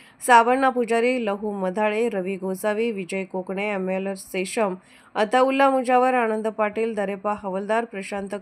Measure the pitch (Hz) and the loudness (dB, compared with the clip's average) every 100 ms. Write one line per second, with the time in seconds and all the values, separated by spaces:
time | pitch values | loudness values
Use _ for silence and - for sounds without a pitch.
0 | - - - 240 233 262 269 247 220 233 | -20 -4 6 8 8 4 2 2 0 2
1 | 247 254 214 202 214 202 185 185 214 214 | 2 0 -2 -2 -4 -2 -2 0 0 0
2 | 240 202 185 190 190 190 214 208 233 196 | 0 -2 -4 -4 -4 -2 -2 0 -2 -4
3 | 170 190 185 190 180 190 208 202 185 190 | -6 -6 -6 -6 -6 -4 -4 -2 -2 -2
4 | 196 190 - 190 190 247 208 185 - - | -4 -8 -8 -6 -4 -2 -2 -2 -12 -20
5 | - - 214 254 262 269 269 269 247 254 | -8 -4 2 2 4 4 4 2 2 4
6 | 254 254 220 220 220 214 208 208 226 214 | 4 2 0 -2 -4 -2 -2 -2 -4 -2
7 | 196 202 208 208 208 185 202 220 233 196 | -4 -4 -4 -6 -6 -6 -2 -2 -2 -8
8 | 190 202 196 202 | -8 -8 -8 -8